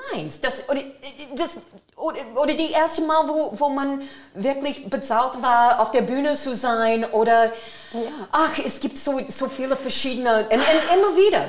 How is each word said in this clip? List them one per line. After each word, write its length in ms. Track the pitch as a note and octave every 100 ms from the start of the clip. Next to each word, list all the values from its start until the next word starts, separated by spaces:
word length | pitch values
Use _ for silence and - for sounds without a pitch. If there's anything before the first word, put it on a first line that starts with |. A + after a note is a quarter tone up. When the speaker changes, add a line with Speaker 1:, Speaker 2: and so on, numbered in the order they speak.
| C5
Speaker 1:
meins. 280 | C4 D3+ -
Das, 280 | B3 - -
oder, 120 | C#4 C4+ - C#4 C4+ C#4 C4+
das, 140 | E4 - - G3 _ -
oder, 220 | - A#3+ A#3 A#3
oder 180 | D4
die 160 | D#4 D#4+
erste 320 | D#4 E4 -
Mal, 260 | D#4 D#4+ D4
wo, 240 | D#4 D4 G#3
wo 100 | C#4+
man 340 | C4+ C#4 C#4 C#4 - -
wirklich 540 | - B3 C#4 C#4+ - G3
bezahlt 540 | C4 - A3+ B3+ B3+
war, 380 | B3+ A#3+ A#3+ G#3
auf 100 | A3+
der 120 | B3
Bühne 320 | G#3 C4 D4
zu 200 | C#4 C#4
sein 500 | A#3+ B3+ A3+ A3+ A3+
oder, 420 | A3+ A3 A3+ A3+ A3+ - - - -
Speaker 2:
Ja. 80 | A#3 A#3 D4 F#3+
Speaker 1:
ach, 220 | D4 D#4+ -
es 140 | A#3+ -
gibt 180 | C4+ -
so, 200 | C#4+ C4+ G3+
so 200 | - C4+
viele 260 | - C4 C4
verschiedene, 680 | B3+ - C4+ B3 B3 A3
und, 80 | G#3
und 80 | A#3
immer 560 | D4 D#4 D#4 F#4 G4 E4+
wieder, 280 | G4+ C#4